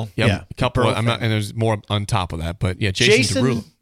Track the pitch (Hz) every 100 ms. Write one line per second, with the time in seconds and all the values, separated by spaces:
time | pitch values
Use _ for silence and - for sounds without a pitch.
0 | 110 - 110 - - - 127 - 113 98
1 | 117 117 113 107 107 117 113 107 - 104
2 | 101 110 90 80 82 87 90 87 104 95
3 | 120 226 262 269 247 233 - _